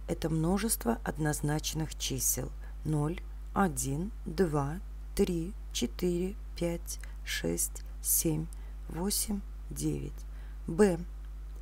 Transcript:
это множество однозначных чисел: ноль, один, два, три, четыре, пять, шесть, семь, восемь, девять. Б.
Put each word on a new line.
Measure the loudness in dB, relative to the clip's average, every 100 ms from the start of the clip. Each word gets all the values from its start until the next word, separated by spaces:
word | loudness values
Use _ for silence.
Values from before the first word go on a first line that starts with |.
| -4
это | -2 2
множество | 2 4 4 2 2 2 2
однозначных | 0 0 2 2 2 0 0 -2 -4 -2
чисел: | -2 0 2 2 -2 -6 -10 -6
ноль, | 0 2 2 -2 -6 -10 -2
один, | 4 4 4 0 0 -2 -4
два, | -4 2 4 4 2 -2 -6 -10 -4
три, | 2 4 4 -2 -6 -4
четыре, | -2 -2 2 2 2 0 -2 -8 -2
пять, | 0 0 -4 -8 -8 -8
шесть, | -4 0 2 2 0 -2 -8 -6
семь, | 2 4 4 2 -2 -6 -8 -8 -8
восемь, | -2 0 0 0 -2 -4 -8 -8
девять. | -2 0 0 -4 -6 -8 -8 -8 -8 -2
Б. | 8 8 8 -2 -8 -10 -10 -10 -8